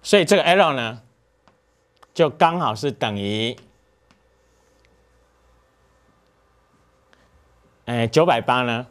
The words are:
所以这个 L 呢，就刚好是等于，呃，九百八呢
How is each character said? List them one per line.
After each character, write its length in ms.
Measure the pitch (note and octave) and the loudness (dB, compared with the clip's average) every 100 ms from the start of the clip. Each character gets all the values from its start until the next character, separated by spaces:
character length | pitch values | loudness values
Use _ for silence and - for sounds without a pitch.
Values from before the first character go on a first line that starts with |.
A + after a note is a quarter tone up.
所 160 | - G#3 | 2 2
以 60 | E3 | 4
这 100 | G3+ | 2
个 80 | |
L 300 | D3 F#3 E3+ | 4 4 2
呢， 280 | C3+ A#2 A2+ _ _ _ _ _ _ _ _ _ _ - | 0 -6 -10 _ _ _ _ _ _ _ _ _ _ -20
就 160 | - D#3 | -2 -2
刚 300 | - E3+ E3+ | 2 0 2
好 160 | D3 G#2+ | -4 -4
是 160 | C#3+ | -6
等 240 | - B2 G2+ | -4 -6 -4
于， 380 | G2+ G#2+ A2+ - _ _ _ _ _ _ _ _ _ _ _ _ _ _ _ _ _ _ _ _ _ _ _ _ _ _ _ _ _ _ _ _ _ _ _ _ _ _ _ _ _ _ - | -4 -4 -6 -8 _ _ _ _ _ _ _ _ _ _ _ _ _ _ _ _ _ _ _ _ _ _ _ _ _ _ _ _ _ _ _ _ _ _ _ _ _ _ _ _ _ _ -8
呃， 220 | A#2+ A#2 | -4 0
九 160 | D#3 | 2
百 160 | F3 A#2+ | 2 2
八 220 | - B2+ | 0 -2
呢 240 | B2 A#2 B2+ | 0 -4 -8